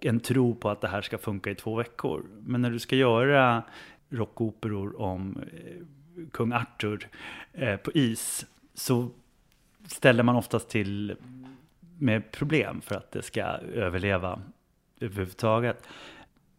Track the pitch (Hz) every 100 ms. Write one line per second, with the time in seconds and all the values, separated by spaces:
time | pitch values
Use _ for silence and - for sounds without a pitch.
0 | 147 117 - 127 123 117 104 104 104 98
1 | - 113 - 101 101 101 110 110 117 -
2 | 139 73 - 107 104 123 123 117 - 131
3 | 127 113 135 143 127 117 - - - -
4 | - 120 104 - 110 104 113 101 101 -
5 | 101 92 95 - - 165 170 175 165 139
6 | 151 175 160 - 117 120 117 - 104 107
7 | - - - - - 180 123 98 - 165
8 | 120 113 - - - _ _ - - 123
9 | 123 - _ _ _ _ _ _ 202 -
10 | 139 120 120 123 - 113 - 110 98 101
11 | 104 92 127 131 131 - _ _ - 170
12 | 135 110 - - 147 151 98 90 - 101
13 | - 101 - 110 92 87 - - 92 90
14 | 101 95 90 92 95 - _ _ _ -
15 | 113 98 92 - 113 110 120 113 - -
16 | - - - _ _